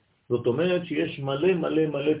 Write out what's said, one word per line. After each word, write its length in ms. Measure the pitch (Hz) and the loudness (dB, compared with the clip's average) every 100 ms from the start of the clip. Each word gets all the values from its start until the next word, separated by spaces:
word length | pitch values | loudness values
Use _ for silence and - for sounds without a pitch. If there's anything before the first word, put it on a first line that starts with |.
| _ _ - | _ _ -2
זאת 180 | 120 123 | 0 2
אומרת 380 | 123 180 180 170 | 0 0 0 -2
שיש 340 | 151 165 - | -2 -4 -4
מלא 340 | 139 135 175 | -4 0 2
מלא 340 | 175 147 151 156 | 2 0 2 0
מלא 260 | 143 143 151 | 0 0 -2